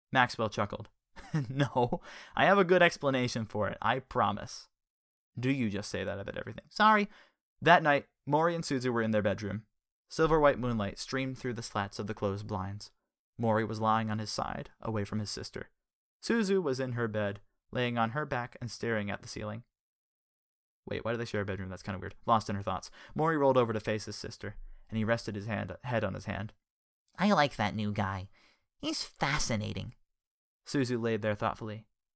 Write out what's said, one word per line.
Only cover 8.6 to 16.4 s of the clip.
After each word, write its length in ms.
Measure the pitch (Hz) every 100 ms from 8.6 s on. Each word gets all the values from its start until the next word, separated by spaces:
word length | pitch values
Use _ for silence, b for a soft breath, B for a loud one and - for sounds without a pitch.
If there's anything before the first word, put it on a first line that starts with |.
Suzu 280 | 165 135 127
were 100 | 117
in 120 | 110
their 100 | 107
bedroom. 420 | 104 98 104 98 - _ _ _ -
Silver 280 | - 160 160
white 200 | 147 110
moonlight 400 | 123 117 98 85
streamed 400 | - 131 131 127
through 160 | 127
the 80 | 117
slats 360 | - 110 101 -
of 80 | 104
the 80 |
closed 320 | 110 104 98 107
blinds. 440 | 104 95 101 - _ _ _ _ -
Maury 260 | 117 110
was 160 | 110 110
lying 300 | 110 110 110
on 80 | 110
his 120 | 107
side, 400 | - - - - -
away 240 | - 110
from 160 | 101 107
his 100 | 101
sister. 400 | - - - - _ _ _ _ _
Suzu 400 | - 233